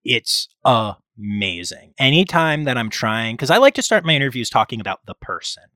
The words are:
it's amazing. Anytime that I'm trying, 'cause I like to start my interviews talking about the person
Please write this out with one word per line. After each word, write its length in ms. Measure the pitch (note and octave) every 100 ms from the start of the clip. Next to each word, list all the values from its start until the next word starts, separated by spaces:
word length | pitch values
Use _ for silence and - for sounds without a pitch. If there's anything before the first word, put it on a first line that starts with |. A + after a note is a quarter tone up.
it's 440 | - A#2+ - - - _
amazing. 1300 | C3 A#2 G#2+ G2 _ - G#2 G#2 F#2+ F2 F2 - - -
Anytime 680 | C3+ D#3 F#3+ E3+ D#3+ D3+
that 140 | C#3+ B2
I'm 120 | A2
trying, 460 | - A2+ A2 A2+ A#2
'cause 140 | C#3+
I 80 | G3+
like 160 | C#4
to 80 | -
start 220 | - G#3+
my 100 | E3
interviews 360 | D3 C#3 B2 A2+
talking 300 | A#2 A2 A2+
about 240 | G2 - -
the 80 |
person 500 | - - F2 - - _